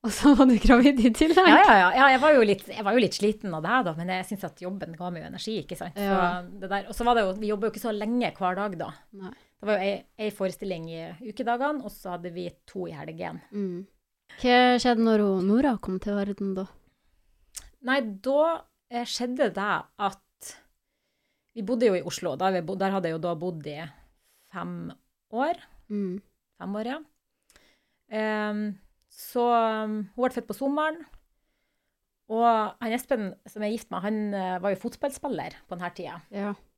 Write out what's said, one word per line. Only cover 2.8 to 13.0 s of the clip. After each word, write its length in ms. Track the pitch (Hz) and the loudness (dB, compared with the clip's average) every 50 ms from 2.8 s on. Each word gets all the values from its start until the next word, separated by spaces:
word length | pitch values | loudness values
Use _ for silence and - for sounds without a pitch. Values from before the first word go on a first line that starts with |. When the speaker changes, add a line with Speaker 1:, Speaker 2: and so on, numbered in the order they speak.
| 220 | -2
Speaker 2:
var 100 | 202 214 | 0 2
jo 60 | 254 220 | 2 2
litt 140 | 175 - | 2 -2
sliten 360 | - 196 208 214 214 - 196 170 | 0 -2 -2 -2 -2 -6 -8 -8
av 80 | 156 | -6
det 80 | 156 180 | -4 0
her 140 | 233 262 240 | 0 0 0
da, 100 | 180 156 | -2 -4
men 120 | 160 170 | -6 -6
jeg 180 | 180 185 185 185 | -4 -4 -6 -6
synes 200 | - 214 196 - | -8 -10 -10 -10
at 140 | 165 - - 180 | -12 -12 -10 -12
jobben 320 | 180 196 196 - 160 165 | -10 -10 -10 -10 -12 -10
ga 140 | 160 175 180 | -10 -10 -8
meg 140 | 180 165 156 | -8 -10 -12
jo 20 | |
energi, 300 | 165 - 185 - 220 220 202 | -12 -14 -10 -8 -6 -6 -6
ikke 160 | - - 185 | -8 -8 -10
sant? 200 | - 170 175 - 202 | -10 -10 -12 -8 -6
Speaker 1:
Ja. 160 | 202 196 196 185 180 175 175 180 | -2 0 2 2 2 0 -2 -4
Speaker 2:
Så 180 | 180 175 180 202 | -8 -12 -14 -14
det 80 | 190 190 | -8 -6
der, 160 | 196 202 196 | -6 -6 -6
og 80 | - 190 | -8 -8
så 80 | - 233 | -2 2
var 100 | 233 240 | 2 4
det 100 | 233 208 | 4 2
jo, 80 | 190 190 | 0 -2
vi 160 | 208 220 208 | -4 -4 -4
jobbet 160 | 214 202 208 | -4 -2 -4
jo 60 | 220 208 | -4 -6
ikke 100 | 208 - | -4 -6
så 80 | 233 220 | -6 -6
lenge 380 | 208 208 214 240 247 240 175 - | -4 -4 -2 -2 -2 -2 -4 -4
hver 180 | - 196 180 185 | -4 -4 -2 -2
dag 220 | 185 202 214 190 160 | -2 -4 -6 -6 -8
da. 100 | 156 - - - _ _ | -10 -12 -12 -16 _ _
Speaker 1:
Nei. 220 | - 196 190 185 240 _ _ _ _ _ | -20 -16 -16 -16 -16 _ _ _ _ _
Speaker 2:
Det 80 | - | -4
var 80 | 202 214 | -2 -2
jo 80 | 196 185 196 | 0 0 -2
ei, 160 | 202 - - _ _ | -4 -4 -8 _ _
ei 120 | - 214 214 | -8 -8 -8
forestilling 540 | 202 - 196 190 180 - 214 196 185 165 165 | -6 -4 -4 -4 -4 -6 -8 -8 -8 -8 -8
i 140 | 165 165 165 165 165 180 160 247 214 214 | -10 -12 -12 -12 -14 -14 -14 -14 -14 -8
ukedagene, 500 | - 247 226 240 240 269 294 302 285 233 | -6 -2 -2 -2 0 0 -2 -2 -4 -8
og 80 | 208 | -10
så 220 | - - - 190 175 | -14 -12 -10 -10 -10
hadde 160 | 175 170 180 | -8 -8 -10
vi 140 | 170 175 175 175 170 _ _ | -10 -8 -10 -10 -12 _ _
to 220 | - - 196 180 | -14 -10 -10 -8
i 80 | 170 165 | -8 -10
helgen. 460 | 156 | -12